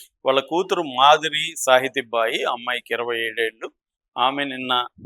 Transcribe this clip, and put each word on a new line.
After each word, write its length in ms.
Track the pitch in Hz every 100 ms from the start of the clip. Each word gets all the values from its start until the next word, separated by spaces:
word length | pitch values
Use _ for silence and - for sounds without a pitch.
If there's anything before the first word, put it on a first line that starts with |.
| - _ 131
వాళ్ళ 140 | 135
కూతురు 420 | 135 160 185 180
మాధురి 720 | 156 127 139 156 156 151 165 160
సాహితీ 440 | - 127 131 135
బాయి, 420 | 120 117 113 165
అమ్మాయికి 500 | 123 123 120 120 -
ఇరవై 260 | 117 120 117
ఏడేళ్ళు. 520 | 113 110 113 110 - _ _ _ _ 127
ఆమె 260 | 127 139
నిన్న, 440 | 139 127 127 123 123 -